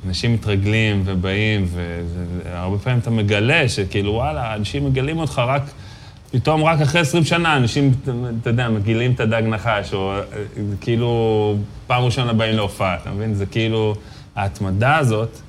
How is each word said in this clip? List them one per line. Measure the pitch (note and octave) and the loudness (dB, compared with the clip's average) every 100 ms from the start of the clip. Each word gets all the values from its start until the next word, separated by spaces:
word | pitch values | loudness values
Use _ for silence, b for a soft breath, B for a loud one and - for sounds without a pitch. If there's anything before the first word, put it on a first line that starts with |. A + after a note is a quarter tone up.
| F#2 | -4
אנשים | F2+ A#2+ | -2 0
מתרגלים | A2+ G#2+ G2 G2+ A2 A2 G2+ | 0 0 0 2 2 2 2
ובאים, | F#2+ F#2+ F#2+ G2 G#2+ G#2 F#2 F2 F2 E2+ E2+ F2 F2 F2+ | 0 0 0 0 0 0 0 -2 -6 -6 -6 -6 -6 -6
והרבה | F2 F2 F#2 G2+ | -8 -6 -4 -2
פעמים | B2+ B2 | 0 0
אתה | A#2 | 0
מגלה | A2+ G2+ G2+ A2 E3 C3 | 0 2 2 4 2 2
שכאילו, | G#2 F#2+ G#2+ G2+ | 0 -2 0 0
וואלה, | A2 C#3 D3+ A#2 | -2 -2 -4 -4
אנשים | G#2+ G2+ C#3 C#3+ | -4 -4 -2 0
מגלים | C3 C3 D#3+ | 0 0 -2
אותך | A#2+ - A#2+ | -2 0 0
רק, | C#3+ C#3 - B B B B - | 0 -2 -12 B B B B -4
פתאום | B2+ D3+ D#3 | 0 2 4
רק | D#3 D#3+ | 4 4
אחרי | C#3+ E3+ | 4 2
עשרים | D#3 E3+ | 2 2
שנה, | D3+ E3+ E3+ D3 | 2 2 4 4
אנשים, | A#2 D3 C#3 B2 C3+ A#2+ B2 A2+ | 2 4 4 4 0 -4 -4 -4
אתה | A#2 | 0
יודע, | A#2 A#2+ | 0 2
מגלים | A2 G2+ A2 B2 | 0 2 2 2
את | B2 | 2
הדג | A2+ A2+ A2 | 2 2 0
נחש, | G#2+ A#2 G#2 G2 | 0 0 -2 -2
או, | G2+ F#2+ | -2 -2
אה, | G2 F#2 G#2 G2 - G#2 G2 | -4 -6 -10 -10 -6 -6 -4
כאילו, | - A2+ A#2 A#2 A2+ G#2+ G#2 G#2 G2+ - - | 0 0 2 2 2 2 2 0 -4 -10 -2
פעם | B2 | 2
ראשונה | B2 C3+ A#2+ | 2 0 0
באים | A2+ A2 A2 | 2 2 2
להופעה, | G2+ - G2 | 0 0 -2
אתה | F2 - | -2 -6
מבין? | G2 A2 | -6 -2
זה | G2+ F#2+ | -2 -2
כאילו, | A2+ A2+ A2 G#2+ G#2 B B B - | -2 0 0 0 -2 B B B -4
ההתמדה | G2 - F#2+ F#2+ B2 D#3 | -4 -2 -2 2 4 4
הזאת | C3 G#2+ A2+ - | 4 2 -2 -8